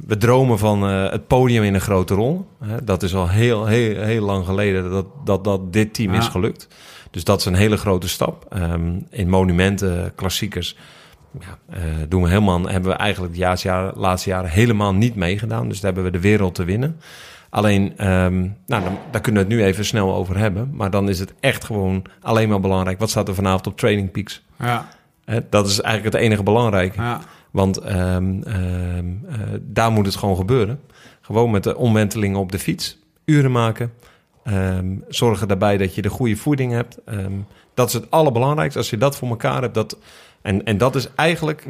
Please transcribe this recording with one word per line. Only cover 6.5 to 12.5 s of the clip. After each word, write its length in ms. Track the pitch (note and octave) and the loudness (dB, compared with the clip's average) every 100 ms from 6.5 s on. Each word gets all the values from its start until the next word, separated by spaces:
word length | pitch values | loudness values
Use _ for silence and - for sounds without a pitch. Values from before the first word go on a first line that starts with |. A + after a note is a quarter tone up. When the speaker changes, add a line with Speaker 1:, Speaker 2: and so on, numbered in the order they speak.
| - - - - - - | -4 -14 -20 -20 -20 -14
Speaker 1:
Dus 120 | F#2 | -4
dat 160 | E2 G2 | 0 2
is 60 | - | 2
een 80 | |
hele 240 | F2+ G#2+ G#2 | 4 4 2
grote 300 | G#2 F#2 F#2 | 0 0 -2
stap. 360 | - - - - | -2 -4 -4 -10
Ehm, 420 | G2+ E2+ E2+ E2+ F2 - | -6 -2 -2 -2 -4 -6
in 200 | - F2+ | -4 2
monumenten, 840 | F#2 F#2 F2 F#2+ G2 G2 F2 F#2 - | 4 4 4 2 2 -2 -2 -4 -6
klassiekers, 640 | F#2+ - G#2 F2+ F2 - - - - - - - | -6 -4 -6 -6 -8 -10 -20 -20 -20 -20 -20 -18
ja, 180 | F2+ E2 - | -18 -18 -14
eh, 120 | F#2 D#2+ D#2+ D#2 | -8 -6 -4 -2
doen 120 | F#2 | 2
we 80 | F2 | 4
helemaal, 400 | F#2+ G2+ | 4 4